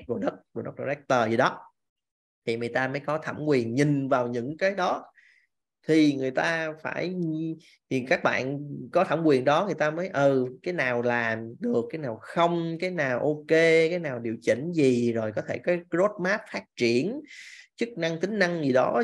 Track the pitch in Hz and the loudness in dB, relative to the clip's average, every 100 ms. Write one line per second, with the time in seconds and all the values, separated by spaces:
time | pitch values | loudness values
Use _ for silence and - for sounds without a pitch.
0 | - 113 277 - _ 117 113 131 123 147 | -4 -6 -4 -6 _ -12 -10 -8 -8 -6
1 | - 127 131 117 151 - - _ _ _ | 0 0 2 2 2 -2 -12 _ _ _
2 | _ _ _ _ - 117 120 131 131 139 | _ _ _ _ -6 -4 -4 -2 -2 -4
3 | 151 151 - 127 151 139 113 120 147 143 | -4 -4 -6 -4 0 2 2 2 2 2
4 | 135 135 120 120 120 156 190 196 185 240 | 2 0 0 -4 -6 -2 -2 0 -2 -2
5 | - _ _ _ _ _ _ _ - 160 | -6 _ _ _ _ _ _ _ 2 4
6 | 151 131 131 131 165 165 160 156 - - | 4 2 -2 0 0 -2 -4 -8 -8 -4
7 | 170 185 170 156 160 160 - _ _ 131 | -4 -4 -4 -4 -6 -8 -14 _ _ -4
8 | 123 - 135 101 127 143 147 139 127 - | 0 0 0 0 -2 -6 -8 -12 -4 0
9 | - 147 165 135 127 151 202 143 151 160 | 2 2 4 4 4 2 2 0 -2 -2
10 | 185 - 139 135 127 127 - 180 127 120 | -4 2 4 4 0 -4 -6 -2 0 0
11 | 120 120 117 113 113 120 240 240 240 160 | 0 0 0 -2 -6 -8 -2 -2 -2 -6
12 | 143 113 - - 170 175 165 165 185 180 | -8 -8 -6 2 2 2 -2 -4 -4 -2
13 | 139 123 143 151 151 160 165 160 160 180 | 0 0 0 -2 2 4 6 6 4 0
14 | 160 123 117 110 - 110 160 170 135 123 | -4 -6 -6 -4 0 0 0 2 4 4
15 | 120 113 110 107 - - - 175 175 170 | 2 0 -2 -4 -6 -4 -2 -2 -2 0
16 | 202 208 175 214 - 208 - - 120 120 | 0 0 -2 -2 -4 -12 -12 -2 2 2
17 | 160 269 294 - - - - - 233 233 | 0 -4 -10 -18 -20 -20 -20 -8 -8 -4
18 | 165 165 180 214 180 175 143 127 127 - | -4 -2 -2 0 0 2 2 2 2 2